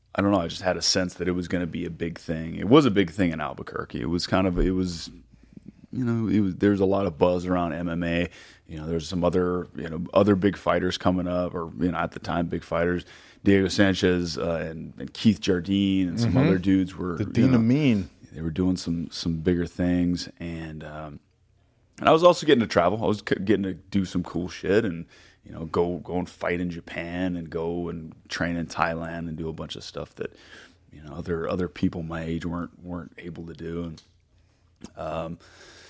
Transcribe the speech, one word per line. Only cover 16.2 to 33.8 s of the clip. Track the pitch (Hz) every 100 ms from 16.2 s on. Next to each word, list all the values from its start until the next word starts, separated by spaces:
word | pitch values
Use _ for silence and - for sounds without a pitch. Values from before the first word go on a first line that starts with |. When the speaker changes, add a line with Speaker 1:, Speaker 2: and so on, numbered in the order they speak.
| 117
Speaker 2:
Mm-hmm. | 107 139
Speaker 1:
other | 95
dudes | 95 95 92 -
were, | 90 85
Speaker 2:
The |
Speaker 1:
you | 104
Speaker 2:
Dina | - 131
Speaker 1:
know, | 123
Speaker 2:
Mean. | 113 139 143 104 80 _ -
Speaker 1:
they | -
were | 80
doing | 78 92 90
some, | - 85 78
some | - 90 80
bigger | 82 87 85
things, | - 90 90 87 87 - -
and, | 85 82 80 78
um, | 78 76 78 76 _ _ _ _ _ _ _ -
and | -
I |
was | 160
also | 175 170 151
getting | 127
to | 101
travel. | 98 87 110
I | 95
was | 104 -
c-, | -
getting | 95 95
to | 98
do | 82 - 101
some | 90 90
cool | 85 82 90
shit, | - 85 101
and, | 113 82 82 - - _
you | -
know, | 76
go, | 82 90 87 85
go | 73 87
and | 90
fight | - 87 87
in | 90
Japan, | 82 - - 85 90 92 87
and | 80
go | 80 82 87 85
and | 82 80 - -
train | - 82 85
in | 80
Thailand, | - 82 82 82 85 82
and | 78
do | 80
a |
bunch | 80 78 -
of |
stuff | - 71 73 -
that, | - - - - - _ _
you | 71
know, | 76
other, | 80 82 82 82
other | 92 87
people | - 95 90
my | 80 82
age | 82 82
weren't, | 85 87 - -
weren't | 90 87 - -
able | 87 82 82
to |
do. | 80 82 85